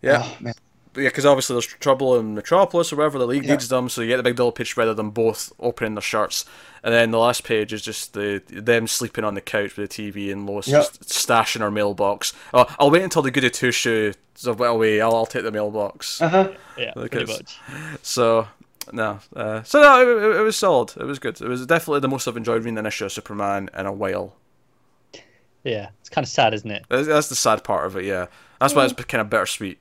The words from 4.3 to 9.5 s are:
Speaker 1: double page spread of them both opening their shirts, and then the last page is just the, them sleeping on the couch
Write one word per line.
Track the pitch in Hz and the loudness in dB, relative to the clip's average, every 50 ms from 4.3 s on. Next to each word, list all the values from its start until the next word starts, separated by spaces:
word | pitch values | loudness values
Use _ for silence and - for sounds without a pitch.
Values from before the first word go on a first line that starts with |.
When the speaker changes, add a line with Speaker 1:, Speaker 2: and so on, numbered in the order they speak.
| 120 | 2
Speaker 1:
double | 120 127 120 | 2 0 0
page | - - 123 - - | 0 -2 -8 -8 -2
spread | - 117 113 | 0 0 0
of | 110 | 0
them | 104 107 107 | -2 -4 -6
both | 104 117 113 113 107 - - - - _ | -2 0 0 0 0 -2 -10 -12 -12 _
opening | - 120 117 - 120 110 107 | -4 -4 -2 -2 -6 -6 -4
their | 104 - | -6 -6
shirts, | - - 110 104 - - - - - - - - - - - - | -4 -2 -2 -2 -2 -2 -8 -8 -10 -16 -20 -20 -20 -20 -8 -4
and | 113 117 | 2 4
then | 117 117 113 113 | 4 4 4 4
the | 113 | 4
last | 113 120 120 - - | 4 4 2 0 -2
page | - 117 107 107 104 113 | -2 0 0 0 -2 -6
is | 107 - | -10 -8
just | 113 107 - - - _ | -10 -10 -10 -12 -10 _
the, | 104 101 104 101 98 _ _ | -6 -4 -4 -4 -6 _ _
them | - 95 104 117 117 117 113 110 | -16 -8 0 2 2 2 2 -2
sleeping | - - 123 110 _ - 110 | -4 -4 -4 -6 _ -4 -4
on | 107 101 | -4 -4
the | 98 | -6
couch | - - | -10 -4